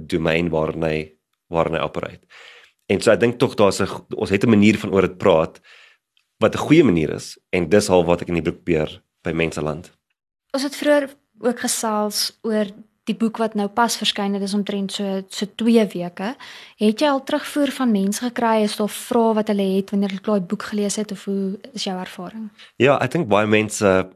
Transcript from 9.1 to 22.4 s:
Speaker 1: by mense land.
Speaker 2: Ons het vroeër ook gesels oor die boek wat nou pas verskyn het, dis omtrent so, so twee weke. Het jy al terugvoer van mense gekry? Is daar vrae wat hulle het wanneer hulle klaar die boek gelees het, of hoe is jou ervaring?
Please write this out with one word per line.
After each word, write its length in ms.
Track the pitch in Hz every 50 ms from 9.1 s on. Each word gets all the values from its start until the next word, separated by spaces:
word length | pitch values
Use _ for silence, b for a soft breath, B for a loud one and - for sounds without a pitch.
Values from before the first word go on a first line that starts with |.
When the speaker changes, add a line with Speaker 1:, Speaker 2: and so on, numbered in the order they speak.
| _ _ -
Speaker 1:
by 80 | 90
mense 280 | 80 82 82 80 - 82
land. 300 | 76 76 73 80 90 - _ _ _ _ _ _ _ _ _ _ _ _
Speaker 2:
Ons 100 | - 269
het 140 | 269 285 -
vroeër 320 | - - 294 294 294 277 269 - _ _ _ _ _
ook 200 | - 247 240 247
gesels 800 | - 233 - - - 226 214 208 214 208 208 - - - - _
oor 240 | - 226 214 214 208 196 202 - - _ _ _ _
die 120 | - 208
boek 220 | - 226 220 220 -
wat 160 | 226 214 220
nou 140 | 208 202 202
pas 280 | 202 240 233 233 -
verskyn 380 | - 214 - - - 202 202 202
het, 80 | 202
dis 120 | 196 196 202
omtrent 380 | 208 196 202 202 202 196 190
so, 320 | - - 202 196 190 190 190 -
so 180 | - - 208 190 -
twee 280 | - 226 233 226 226 214
weke. 500 | 196 - 175 175 175 175 - 190 220 277 B B B B B B B B
Het 240 | - 214 214 220 -
jy 80 | 302 294
al 160 | 277 269 269
terugvoer 460 | - 302 285 294 - - 294 285 269
van 180 | 262 - 262 240
mense 300 | 214 196 190 196 208 -
gekry? 420 | 247 247 240 - 240 226 220 220
Is 140 | 214 208 -
daar 120 | - 214 196
vrae 460 | - - - - 247 240 226 226 220
wat 140 | 214 214 220
hulle 280 | 208 202 196 190 190
het 140 | 196 196 -
wanneer 180 | - 196 202 196
hulle 120 | 196 190
klaar 200 | - 214 214 202
die 80 | 180 175
boek 140 | 214 196
gelees 340 | - - 214 208 202 202 -
het, 160 | - 208 208
of 120 | 196 190 -
hoe 340 | 202 196 196 196 190 196 - - 269
is 120 | - 208 -
jou 120 | 202 185
ervaring? 540 | 185 185 - - - 180 180 - 220